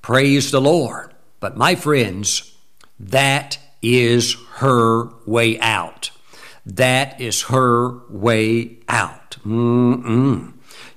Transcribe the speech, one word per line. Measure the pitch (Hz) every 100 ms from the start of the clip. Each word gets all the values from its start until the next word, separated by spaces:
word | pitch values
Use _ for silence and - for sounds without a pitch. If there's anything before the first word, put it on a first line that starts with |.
Praise | - 127 139 139 135
the | 139
Lord. | 139 170 120 - - - - -
But | 98 107
my | 143 185
friends, | 147 143 107 92 101 - - - - - - -
that | 101 131 139 139 - - - -
is | 113 123 117 120 120 - - -
her | 135 123 113 113 117 - -
way | 117 113 110
out. | 113 104 82 - - - - - - - -
That | 98 127 127 135 -
is | 120 -
her | - 131 123 120 123 123 -
way | 101 110 110 110 117 113 - -
out. | 120 87 - - - 104
Mm-mm. | 113 120 120 123 127 117 117 135 107 - - - - -